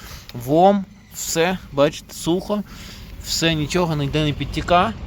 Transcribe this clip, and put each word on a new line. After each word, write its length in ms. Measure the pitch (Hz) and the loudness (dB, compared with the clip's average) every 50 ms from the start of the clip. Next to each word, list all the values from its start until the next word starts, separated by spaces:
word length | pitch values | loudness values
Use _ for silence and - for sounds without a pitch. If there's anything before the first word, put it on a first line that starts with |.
| - - - - - - - 120 117 | -16 -16 -16 -16 -16 -14 -14 -8 -2
ВОМ, 400 | 127 147 160 180 196 202 202 190 - - - - - - | 2 4 6 6 6 6 4 0 -6 -12 -20 -20 -18 -14
все, 440 | - - - - 165 165 180 185 180 - - - | -10 -8 -4 0 0 2 2 0 -2 -6 -4 2
бачите, 420 | 139 143 160 - - - - - | 4 4 4 2 -2 -12 -16 -12
сухо. 480 | - - 160 170 190 185 - 208 208 190 - - - - - - - - - - - - | -6 0 0 0 0 0 -2 -2 -4 -4 -6 -10 -16 -16 -16 -16 -16 -16 -16 -16 -14 -8
Все, 300 | - - - 160 165 165 | -6 -4 0 0 2 2
нічого 420 | 156 147 139 - 180 180 165 160 | 0 0 0 0 0 0 0 0
ніде 280 | 147 143 139 131 151 156 | -2 -2 0 0 0 0
не 80 | 151 143 | 0 -2
підтіка. 600 | - 143 - - 156 147 - 175 175 185 226 208 - - | -2 -4 -6 -4 -4 0 4 4 4 4 2 0 -6 -10